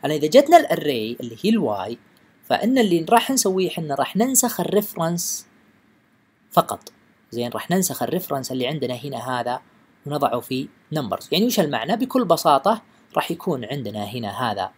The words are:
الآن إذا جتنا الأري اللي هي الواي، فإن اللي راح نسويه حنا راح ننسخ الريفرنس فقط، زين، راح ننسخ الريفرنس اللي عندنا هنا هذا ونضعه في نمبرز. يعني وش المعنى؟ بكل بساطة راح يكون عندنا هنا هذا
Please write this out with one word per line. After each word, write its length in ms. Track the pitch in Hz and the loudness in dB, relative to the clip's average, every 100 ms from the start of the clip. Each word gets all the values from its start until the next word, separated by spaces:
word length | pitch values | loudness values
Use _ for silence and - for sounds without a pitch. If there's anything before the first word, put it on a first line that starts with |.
| 139 | -2
الآن 120 | 156 | 0
إذا 100 | 180 | 6
جتنا 300 | 233 294 339 | 6 10 6
الأري 600 | - 165 147 123 110 120 | 6 0 0 -2 -4 -6
اللي 180 | 120 113 | -10 -4
هي 60 | 196 | 0
الواي، 480 | 226 135 101 95 120 _ _ _ _ | 2 0 -2 -6 -10 _ _ _ _
فإن 340 | - 127 220 262 | -2 0 2 2
اللي 280 | 214 170 160 | 4 2 4
راح 220 | 233 - | 4 4
نسويه 380 | 269 196 190 180 | 0 0 0 -2
حنا 260 | - 156 139 | -4 -6 -4
راح 200 | 131 185 | -2 0
ننسخ 440 | 254 254 240 - | 2 2 0 -2
الريفرنس 880 | 180 208 208 - 165 175 - - - _ _ _ _ _ _ _ _ _ _ | 0 0 0 -4 -2 -2 -6 -8 -12 _ _ _ _ _ _ _ _ _ _
فقط، 380 | - - 98 - _ _ _ _ | 0 0 -8 -12 _ _ _ _
زين، 200 | 113 120 | -6 -6
راح 200 | 113 - | -6 -2
ننسخ 320 | 185 180 135 | 0 0 -4
الريفرنس 480 | 120 175 - 139 127 | -4 -4 -4 -8 -6
اللي 160 | 131 123 | -4 -4
عندنا 260 | 151 127 | -4 -6
هنا 460 | 123 139 123 123 123 | -6 -8 -8 -6 -4
هذا 220 | 120 127 _ _ _ _ 143 | -4 -6 _ _ _ _ -8
ونضعه 340 | 147 139 120 | -2 0 -2
في 300 | - 131 - _ _ | -4 -6 -6 _ _
نمبرز. 380 | 151 120 92 - | -6 -4 -6 -2
يعني 140 | 160 233 | 0 2
وش 140 | 226 | 2
المعنى؟ 360 | 156 123 123 220 | 0 -2 -2 -2
بكل 300 | 262 262 202 | 0 0 2
بساطة 560 | 165 165 139 196 226 _ _ _ - | 2 4 4 4 0 _ _ _ -6
راح 160 | - | -4
يكون 340 | 170 - 139 110 | -6 -4 -4 -6
عندنا 380 | 143 107 104 | -8 -8 -8
هنا 480 | 101 123 107 95 123 | -8 -6 -8 -4 -4
هذا 200 | 98 95 | -2 -6